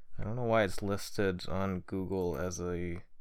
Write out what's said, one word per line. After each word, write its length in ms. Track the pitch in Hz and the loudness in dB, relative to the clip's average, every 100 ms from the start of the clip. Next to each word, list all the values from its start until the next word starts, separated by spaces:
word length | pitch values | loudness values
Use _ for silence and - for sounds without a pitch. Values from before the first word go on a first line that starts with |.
| - - | -6 -2
I 40 | |
don't 120 | 101 120 | -2 0
know 80 | |
why 180 | 120 113 | 4 6
it's 180 | 98 - | 6 2
listed 680 | 101 101 - - 98 90 - | 2 -2 -2 2 2 2 -2
on 340 | 92 95 90 | 0 0 -2
Google 580 | - 95 92 95 87 78 | -4 -4 -2 0 0 0
as 200 | 90 80 | -2 -2
a 440 | 87 85 90 87 - - | -2 -2 -2 -6 -10 -16